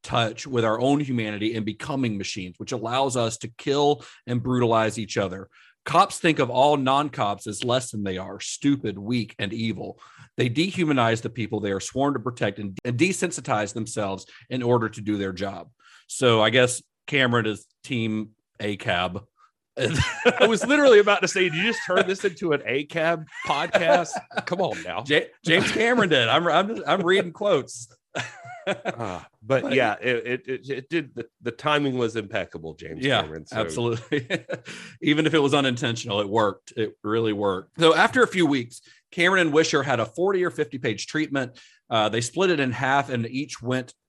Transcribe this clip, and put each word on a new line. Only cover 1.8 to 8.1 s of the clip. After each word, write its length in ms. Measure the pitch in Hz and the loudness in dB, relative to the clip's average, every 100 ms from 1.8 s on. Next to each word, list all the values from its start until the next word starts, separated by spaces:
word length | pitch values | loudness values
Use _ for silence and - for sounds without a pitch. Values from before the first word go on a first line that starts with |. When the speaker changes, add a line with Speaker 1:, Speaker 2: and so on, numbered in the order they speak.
| - 139 123 101 | -6 -2 -2 -2
Speaker 1:
machines, 380 | 95 - 90 - | -6 -8 -10 -12
which 120 | 113 | -8
allows 460 | 123 113 127 139 123 | -6 -2 0 0 0
us 200 | 113 - | -2 -2
to 100 | 113 - | -12 -8
kill 480 | - 139 143 147 - - - | -2 2 4 2 -4 -20 -6
and 160 | 123 | -4
brutalize 560 | 123 123 120 113 110 107 | 0 2 4 4 2 -2
each 180 | 104 - | -4 -2
other. 320 | 98 92 95 _ - _ - | -4 -6 -14 _ -20 _ 0
Cops 340 | 165 - - | 4 4 2
think 200 | 170 147 | 0 2
of 100 | 127 | 0
all 260 | 123 143 147 | 4 4 4
non-cops 720 | 131 135 147 123 104 101 - | 2 2 0 -2 -2 -2 -8
as 160 | 101 | -6
less 260 | 123 127 123 | 0 0 -2
than 120 | 107 | -6
they 140 | 101 | -4